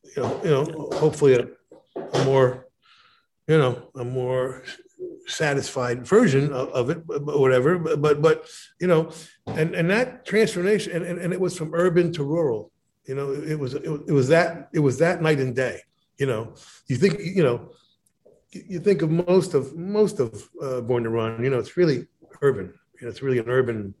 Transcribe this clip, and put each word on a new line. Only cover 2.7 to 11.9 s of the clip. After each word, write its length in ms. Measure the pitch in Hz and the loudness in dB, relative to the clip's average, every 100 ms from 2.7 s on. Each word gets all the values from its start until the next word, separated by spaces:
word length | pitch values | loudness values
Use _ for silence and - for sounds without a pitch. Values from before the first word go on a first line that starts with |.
| _ _ _ _ _ _ _ - | _ _ _ _ _ _ _ 2
you 120 | 160 | 2
know, 320 | 131 120 - | 2 -2 -12
a 100 | 135 | -10
more 580 | 120 127 127 127 127 - - - _ _ - - - | -6 -4 -2 -2 -4 -8 -16 -20 _ _ -16 -14 -14
satisfied 800 | - 151 139 - 135 123 123 120 | -4 -2 -2 -4 -4 -4 -4 4
version 440 | 202 226 135 139 | 4 6 4 0
of, 160 | 127 135 | -4 -4
of 180 | 135 123 | -2 -2
it, 180 | 170 160 | -4 -6
but, 200 | 147 143 | -6 -2
but 120 | 147 | 2
whatever. 400 | 131 127 135 180 | 4 4 4 0
But, 220 | 160 151 | 0 0
but, 220 | 151 147 | 2 4
but, 260 | 156 156 - - - _ | 4 2 -4 -20 -20 _
you 60 | 180 | 2
know, 240 | 160 165 - - _ - | 2 2 -12 -20 _ -8
and, 280 | 160 160 | -2 -2
and 160 | 180 170 | 0 0
that 340 | 208 247 - | 0 -2 -8
transformation, 680 | - 202 220 180 185 208 208 | -4 0 0 0 0 0 -2
and, 120 | 170 | -6
and, 140 | 175 175 | -6 -6
and 120 | 175 | -4
it 60 | 180 | -2
was 180 | 180 - | -4 -4
from 160 | 156 | -4
urban 360 | 165 185 | 2 4